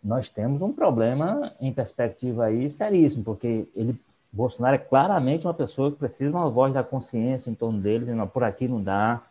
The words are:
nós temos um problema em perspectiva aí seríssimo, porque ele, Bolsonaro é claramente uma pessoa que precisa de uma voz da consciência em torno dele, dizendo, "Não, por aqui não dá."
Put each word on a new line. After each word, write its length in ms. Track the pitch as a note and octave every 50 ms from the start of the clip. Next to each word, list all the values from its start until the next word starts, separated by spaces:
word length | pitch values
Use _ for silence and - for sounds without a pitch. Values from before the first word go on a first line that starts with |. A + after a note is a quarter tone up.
| -
nós 260 | G2+ A2+ C3 A2 -
temos 320 | _ - G#2 A#2+ C#3 C#3+
um 100 | F3+ G3+
problema 800 | C#4+ D4 E4 D#4+ C3+ A2+ A2+ A#2 B2+ C3+ D#3 F3 G#3+ D4 C#4+ - - _
em 140 | B2+ C3+ A#2+
perspectiva 720 | - B2 G#2 - - B2 A2+ - _ - B2+ A#2+ A2+ A#2+
aí 260 | A2 G#2+ A#2 B2+ D3
seríssimo, 520 | D3 - G#3 G#3+ G3+ F3+ D#3+ C#3+ - C#3 G#2
porque 440 | A2 A2 G#2 - A#2+ A#2 A2 G#2+ - _
ele, 240 | G2 A2 A#2 B2 - _ _ _ _ _ _
Bolsonaro 440 | - G2+ A#2 B2+ - - B2 B2+ C#3
é 40 | C3
claramente 640 | - - - C3 C#3+ F#3+ G#3 F3+ C3+ B2+ C#3+ E3 D#3+
uma 80 | F3+ E3
pessoa 380 | - C#3+ A#2 - - C3+ C#3+
que 60 | D3 D3
precisa 320 | D3+ B2 - - C3+ C#3+
de 60 | D3+
uma 140 | F3 F3 D3+
voz 240 | A2 A#2+ C3 C3+ C3+
da 100 | C3+ A#2+
consciência 640 | - - C3 - - - A#2 A2+ B2 C3 B2+ - A#2+
em 40 | A2+
torno 260 | - A#2 A2+ A2 G#2
dele, 200 | F#2+ G#2 G#2+ A#2
dizendo, 180 | A#2+ A#2 A#2+ A2+
"Não, 100 | G#2+ F#2+
por 160 | - C3 B2
aqui 240 | A2 G2+ - C3 B2+
não 140 | B2+ A2+
dá." 400 | G2+ F#2+ G2 G2+ G#2 A2 A#2+ A#2 - _